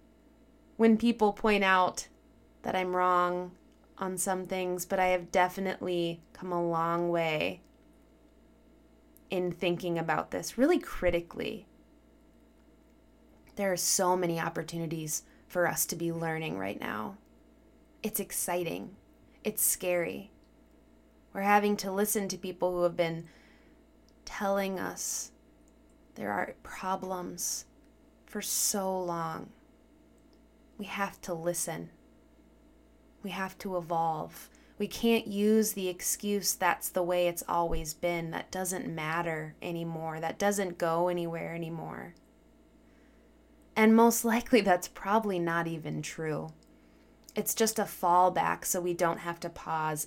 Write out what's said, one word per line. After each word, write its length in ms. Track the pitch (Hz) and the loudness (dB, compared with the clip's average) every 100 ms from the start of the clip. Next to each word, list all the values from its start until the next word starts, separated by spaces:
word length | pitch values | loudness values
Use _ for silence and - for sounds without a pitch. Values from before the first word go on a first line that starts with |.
| - _ - _ _ _ _ - | -20 _ -20 _ _ _ _ 4
when 200 | 226 220 | 6 8
people 360 | 233 226 208 | 6 4 4
point 300 | 202 220 208 | 4 4 4
out 460 | 190 185 185 - - - _ - - - | 6 6 6 2 -12 -16 _ -20 -20 -12
that 120 | - | -4
I'm 220 | 185 185 180 | -2 0 2
wrong 560 | 180 180 175 180 180 180 - _ _ - | 4 4 4 0 -4 -10 -20 _ _ -8
on 180 | 190 185 | -6 -2
some 300 | 196 185 180 | -2 -2 -2
things, 400 | 185 180 180 175 | -4 -2 -2 -2
but 120 | 196 | 2
I 100 | 185 | 2
have 220 | 180 175 | 2 2
definitely 920 | 190 180 190 196 185 185 175 170 170 - | 2 2 2 -4 -4 -2 -2 -2 -4 -12
come 180 | - 185 | -12 -4
a 140 | 175 | -2
long 460 | 170 170 165 170 175 | 0 0 0 0 2
way 500 | 170 160 156 - 180 - - - - _ _ _ _ - _ _ - _ _ - - - | 2 2 0 -2 -4 -14 -20 -20 -20 _ _ _ _ -20 _ _ -20 _ _ -20 -20 -6
in 220 | 190 180 | -2 -2
thinking 460 | 151 180 175 175 170 | -2 -2 -2 -2 -2
about 320 | 165 156 165 | 0 0 0
this 280 | 185 165 - | -4 -6 2
really 200 | 277 349 | 4 4
critically. 880 | - - 180 175 170 - - 110 - - - _ _ _ _ _ _ _ _ _ _ _ _ _ - - - - | 0 -2 0 0 -2 -8 -6 -6 -12 -20 -20 _ _ _ _ _ _ _ _ _ _ _ _ _ -20 -20 -18 -4
There 160 | 196 | 0
are 60 | 180 | 0
so 380 | - - 185 185 | 2 2 4 4
many 240 | 175 165 | 2 0
opportunities 840 | 165 170 160 170 165 160 156 - - - - | -2 -4 -6 -6 -4 -4 -4 -6 -8 -20 -6
for 220 | 180 170 | 0 2
us 180 | 151 - | 2 -2
to 100 | 170 | -2
be 160 | 170 | -4
learning 460 | 165 165 160 160 - | -2 -4 -4 -4 -4
right 220 | - - | -6 -6
now. 360 | - - 208 196 _ - - - - - - _ | -6 -6 -6 -10 _ -20 -20 -20 -20 -20 -20 _
It's 180 | 214 208 | -6 -6
exciting. 760 | 185 - - 180 170 175 202 196 _ _ - - | -6 -4 -2 -2 -2 -4 -8 -14 _ _ -20 -8
It's 180 | 214 214 | -6 0
scary. 680 | - - 185 175 170 202 196 - _ _ _ _ _ - _ _ _ | 0 0 0 0 0 -4 -12 -20 _ _ _ _ _ -20 _ _ _
We're 100 | 196 | -4
having 340 | 196 208 208 208 | 4 4 4 0
to 140 | 196 | -2
listen 360 | 190 208 220 196 | -2 0 0 -2
to 80 | 180 | -6
people 360 | 185 180 180 | -8 -2 0
who 100 | 180 | 2
have 140 | 175 170 | 2 2
been 320 | 170 165 165 - - - - - _ _ _ _ | 0 -2 -10 -18 -20 -20 -20 -20 _ _ _ _
telling 540 | - - 196 196 190 185 | -14 -4 0 0 0 -4
us 520 | 185 180 - - - - _ _ - _ _ _ - | -6 -6 -6 -6 -8 -16 _ _ -20 _ _ _ -20
there 160 | - 208 | -10 -4
are 240 | 202 180 - | -4 -4 -8
problems 1000 | - - 190 190 190 185 180 175 - - - _ - _ - _ - | -16 -10 -6 -4 -4 -8 -8 -8 -6 -6 -10 _ -20 _ -20 _ -14
for 160 | 214 | -10
so 580 | - - - 208 190 190 | -4 -2 0 0 -2 -2
long. 500 | 175 170 165 160 - - _ _ _ _ _ _ _ _ _ _ _ - | -4 -4 -6 -8 -12 -18 _ _ _ _ _ _ _ _ _ _ _ -16
We 80 | |
have 360 | 196 196 196 - | -10 -6 -6 -6
to 100 | - | -8
listen. 580 | 170 165 175 - 165 165 - _ _ _ _ - _ - - _ _ _ _ | -4 -2 -2 -4 -6 -10 -16 _ _ _ _ -20 _ -20 -20 _ _ _ _
We 80 | 196 | -10
have 260 | 185 190 - | -6 -6 -6
to 180 | 202 180 | -6 -4
evolve. 720 | 165 165 165 156 165 - - - - - | -2 0 0 -2 -6 -12 -20 -20 -18 -6
We 100 | 202 | -6
can't 400 | - 233 226 - | 0 2 2 0
use 440 | 202 208 220 214 | 0 4 4 4
the 160 | - 185 | 0 -4
excuse, 680 | 180 - - 208 202 175 | -4 -4 -4 -2 -2 -2
"That's 340 | - 180 170 - | 0 2 0 0
the 140 | 190 | -2
way 240 | 175 180 175 | 0 2 2
it's 160 | 170 - | 0 -2
always 460 | 170 170 165 156 | 0 0 0 -4
been." 360 | - 175 170 165 | -4 -2 -2 -4
That 200 | 160 - | -6 -8
doesn't 420 | 185 185 185 - | -6 -4 -4 -6
matter 640 | 165 156 165 170 156 156 - | -6 -4 -2 -2 -4 -6 -10
anymore. 560 | 180 170 170 160 160 160 | -8 -6 -6 -6 -6 -4
That 200 | 160 - | -6 0
doesn't 400 | 202 202 190 170 | 0 2 -2 0
go 300 | 165 165 180 | 0 2 2
anywhere 460 | 175 170 165 165 | 0 -2 -4 -6
anymore. 600 | 170 165 165 160 180 180 175 _ _ _ _ _ _ _ _ _ _ _ _ _ - - - | -6 -6 -8 -8 -10 -12 -16 _ _ _ _ _ _ _ _ _ _ _ _ _ -20 -8 4
And 180 | 220 | 8
most 300 | 220 233 226 | 8 8 6
likely 360 | 233 226 - 240 | 2 0 4 4
that's 280 | 190 180 - | 6 4 2
probably 500 | - 196 220 208 185 | -10 0 2 2 -2
not 300 | 170 170 170 | 0 0 -2
even 340 | 165 151 156 | -4 -6 -6
true. 460 | 151 - 160 151 156 - _ - - - - - - | -6 -6 -4 -4 -6 -14 _ -20 -20 -20 -20 -20 -12
It's 200 | - 208 | -6 -4
just 240 | - 220 220 | 2 0 2
a 60 | |
fallback 800 | 196 - 180 175 185 175 165 170 | -4 0 4 8 6 4 0 0
so 160 | - 185 | -2 -2
we 140 | 175 | -2
don't 240 | 170 170 165 | 0 0 0
have 220 | 170 170 | -4 -6
to 80 | 170 | -8
pause 580 | 170 - 160 156 151 | -10 -6 -2 -2 -4